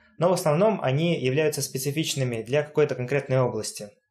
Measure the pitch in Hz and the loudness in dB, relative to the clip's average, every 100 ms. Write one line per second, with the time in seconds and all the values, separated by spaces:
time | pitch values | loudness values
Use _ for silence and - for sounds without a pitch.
0 | _ - 175 180 160 151 214 208 131 135 | _ -2 2 2 2 4 4 2 0 2
1 | 170 160 127 135 156 147 135 135 143 139 | 2 2 0 2 0 0 -4 -4 -4 -2
2 | 151 139 127 113 110 147 147 - 147 123 | -4 -2 -2 -4 -2 -2 0 0 2 0
3 | 123 143 - 131 123 107 104 - 104 _ | -2 -2 0 2 2 -2 -8 -10 -14 _
4 | _ | _